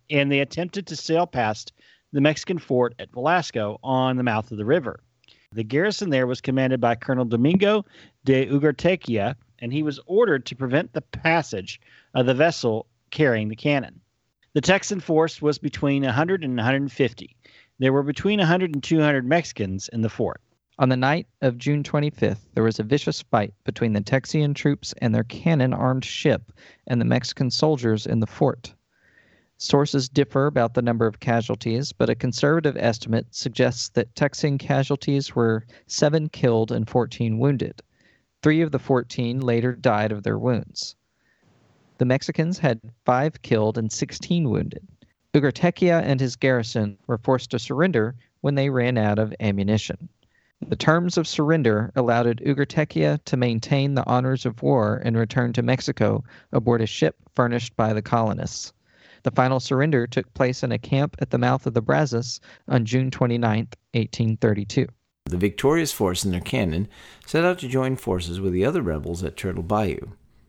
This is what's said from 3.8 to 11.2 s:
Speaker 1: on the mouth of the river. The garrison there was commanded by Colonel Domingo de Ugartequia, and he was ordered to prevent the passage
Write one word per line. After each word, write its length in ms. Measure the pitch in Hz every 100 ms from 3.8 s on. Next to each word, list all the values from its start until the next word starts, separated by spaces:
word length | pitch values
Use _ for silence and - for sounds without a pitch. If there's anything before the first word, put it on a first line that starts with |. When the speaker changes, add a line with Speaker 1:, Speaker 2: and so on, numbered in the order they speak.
Speaker 1:
on 340 | 131 131 127 127
the 60 |
mouth 280 | 123 110 107
of 60 | 104
the 80 | 107
river. 360 | 170 123 78 _ _ _ - _
The 100 | 104
garrison 460 | 110 135 202 196 196
there 180 | 135 127
was 120 | 127
commanded 400 | - 131 131 127
by 160 | 117 117
Colonel 300 | - 127 120
Domingo 600 | 117 131 185 202 214 202 - - _
de 220 | 131 131 131
Ugartequia, 880 | 143 151 139 170 185 - 113 101 139 _ -
and 120 | 120
he 120 | 139
was 160 | 151 135 -
ordered 380 | 190 233 139 -
to 80 | 120
prevent 360 | 131 135 -
the 100 | 156
passage 800 | - -